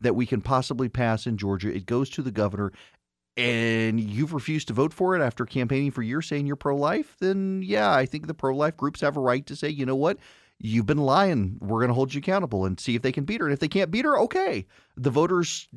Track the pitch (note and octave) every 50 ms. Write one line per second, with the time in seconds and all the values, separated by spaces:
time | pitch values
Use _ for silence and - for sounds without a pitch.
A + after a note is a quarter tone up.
0 | - B2 G2+ A#2 B2 - C3+ A2 - B2+ C#3 B2+ B2+ - C#3 A#2+ C3 A#2+ - B2+
1 | B2 A#2 A2+ A2 - B2 A2+ G2+ G#2 G2 G2 F#2 F#2+ G#2 - G2 F#2+ - A#2 B2
2 | C#3 C3+ - - C#3 C3 G2+ G#2+ G#2 G2+ F#2 G2+ G2+ F#2+ - - - - _ _
3 | _ _ _ _ _ _ _ - B2 A#2+ A#2+ A2+ A2+ A#2 A2+ A2+ A2 A2+ A2 A2+
4 | A2 G#2 G#2 A2+ D3+ D3+ E3+ C#3+ - - D#3 D#3 - - A2+ A#2 C#3 D#3+ - -
5 | F#3 F#3 F#3 F3 D3 A#2+ - - B2+ - - C3 B2 A#2 C#3 C3+ C#3+ C#3 C3 -
6 | A2+ A2 B2+ D#3 D#3+ - D3+ C#3+ C#3+ C#3+ C#3+ C#3 - C#3+ C#3 C#3+ C#3+ D3+ G3 D#4+
7 | D4 - - _ F#3 F#3+ G3 G3 F#3+ F#3+ F#3+ F#3+ F#3 F#3 G3+ G#3+ G#3 G3+ E3+ C3+
8 | C3 - - D#3 D#3 D#3 D#3+ - - C3+ C3+ C#3 D3 D#3 D#3+ - C#3+ D3 C#3+ -
9 | - C#3+ D3 D3 C3 B2 B2 C3+ C#3 - C#3 - - D3+ D#3 C#3+ C3+ B2+ C3 C3+
10 | D3 E3+ G#3 - - - - - _ _ _ - - A2 A2 A#2 A2 G2+ D3+ D3
11 | C#3+ C3+ C3+ F3 G3+ F#3+ E3 A#2+ G2 F2+ - - - G2 A2 A2 A#2+ B2 A#2+ B2+
12 | C3+ C3+ C3+ C#3+ C#3+ F#3 F#3 G3 F#3 B2+ A2 F#2+ F#2+ F#2+ F#2 - - C3 A#2 A#2
13 | - C3 C3 D3+ C#3 D#3 G#3+ A#3 F3+ D3 C#3+ C#3 - D3+ - G3 F#3+ E3 E3 A3+
14 | C4 D4+ C#4+ - - A#3+ - F#4 F#4+ F#4+ - G#2 F2+ - _ - _ _ _ -
15 | B2 C#3 A#2+ C#3+ E3 E3+ F#3 F3 E3+ - - - - - -